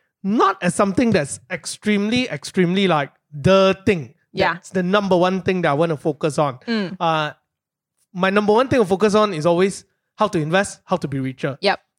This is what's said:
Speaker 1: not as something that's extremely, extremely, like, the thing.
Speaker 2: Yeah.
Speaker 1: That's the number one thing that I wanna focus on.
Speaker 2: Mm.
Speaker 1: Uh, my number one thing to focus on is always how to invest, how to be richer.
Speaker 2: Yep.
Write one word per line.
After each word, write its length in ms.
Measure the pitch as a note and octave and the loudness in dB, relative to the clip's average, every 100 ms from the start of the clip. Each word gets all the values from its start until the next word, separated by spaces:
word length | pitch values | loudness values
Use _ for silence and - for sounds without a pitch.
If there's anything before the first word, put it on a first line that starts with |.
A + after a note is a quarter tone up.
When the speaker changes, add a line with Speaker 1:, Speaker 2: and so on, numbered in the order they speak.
| _ _ | _ _
Speaker 1:
not 400 | F#3+ A3+ F#4+ F#4+ | -4 2 0 0
as 120 | F3+ | -2
something 360 | - G3+ F#3+ A#3 | 0 0 2 2
that's 300 | F#3+ C#3 - _ | 2 -2 -10 _
extremely, 760 | F3+ - - G#3+ G#3 G#3 B3 B3+ | -12 -10 -8 -2 0 0 -2 -4
extremely, 600 | D3 - - F3 F#3 G3 | -8 -6 0 0 2 2
like, 240 | D#3 C#3 _ _ | 0 -2 _ _
the 440 | D3 C#3 F#3+ F#3+ F#3+ - | -8 2 4 4 2 -2
thing. 280 | F3+ A#2 _ _ | -2 -6 _ _
Speaker 2:
Yeah. 220 | - F#3 | -2 -2
Speaker 1:
That's 160 | E3+ - | -2 -6
the 120 | F#3 | -4
number 340 | F3+ G3+ G3 F3+ | 0 0 2 2
one 260 | F3+ F#3+ | 2 0
thing 200 | F3 F#3 | -2 -2
that 80 | E3 | 0
I 40 | |
wanna 220 | C#3+ E3 D3+ | 0 0 -2
focus 420 | E3 - D#3+ C#3+ | -4 -4 -4 0
on. 200 | D3 B2+ - | -2 -4 -6
Speaker 2:
Mm. 300 | A3+ F#3 F#3 | -4 -4 -4
Speaker 1:
Uh, 320 | E3 D#3+ D3+ - _ _ _ _ _ _ _ | -2 -2 -4 -8 _ _ _ _ _ _ _
my 180 | F#3 F#3+ | -4 0
number 220 | G3+ G#3 | 0 2
one 160 | G#3+ C4+ | 2 4
thing 120 | C#4 | 2
to 60 | F#3 | 2
focus 280 | F#3 G#3+ | 2 2
on 180 | G#3 G#3+ | 2 2
is 120 | E3 D#3+ | 0 0
always 380 | E3+ G3 - - _ _ - | 2 0 -2 -16 _ _ -4
how 120 | G#3 | -2
to 100 | F3+ | 0
invest, 420 | D3+ F#3 G3 - | 0 0 0 -8
how 120 | _ F3+ | _ -4
to 120 | D#3 | -4
be 100 | C#3 | -6
richer. 360 | C3 C3 D3 C3 | -6 -6 -8 -4
Speaker 2:
Yep. 200 | G3 F3+ _ | -2 -2 _